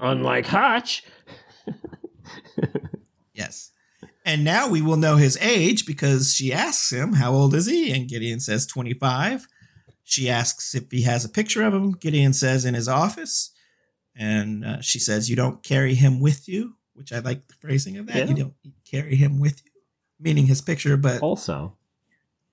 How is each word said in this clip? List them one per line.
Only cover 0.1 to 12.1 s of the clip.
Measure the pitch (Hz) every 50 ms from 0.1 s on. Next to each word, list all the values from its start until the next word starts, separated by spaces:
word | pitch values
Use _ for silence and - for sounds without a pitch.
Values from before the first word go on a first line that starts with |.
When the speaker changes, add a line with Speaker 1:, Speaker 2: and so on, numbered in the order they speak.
| 135 131 131 127 123 123 -
Speaker 1:
Hotch. | - - 196 - 262 226 240 240 - - - - - - _ _ - - - - _ - - _
<laughs> | - - - - - - - - - - - - - - - - - - - - - - - - - - - - _ _ _ _ _ _
Speaker 2:
Yes. | - - - - - - - _ _ _ _ _ _ - - _ _ -
And | 175 156 151 147
now | 156 175 220 277 262
we | 180 156
will | 151 160 160 156
know | 160 156 151 147
his | 147 131 131 -
age | - 214 233 196 160 190 247 214 -
because | - 147 - 143 139 139 131 135 - -
she | - 135 131 127
asks | 170 262 339 - - - -
him, | - 123 143 226 214
"How | 139 120 123 131
old | 139 139 139 139
is | 156 180 226
he?" | 320 349 311 269
And | 131 135 123 123
Gideon | 117 117 110 117 117 117
says, | 131 - 107 110 -
"Twenty-five." | - - 131 123 117 127 135 143 131 127 131 160 214 262 254 - - _ _ - _ _ _ _ _ _ _ _
She | - - 139 131 123
asks | 120 117 120 - - - - - -
if | 127 - -
he | 123 120 117
has | 123 120 117 113
a | 110
picture | - 202 214 214 - 226 220
of | 214 196
him. | 196 196 196
Gideon | 185 175 - 160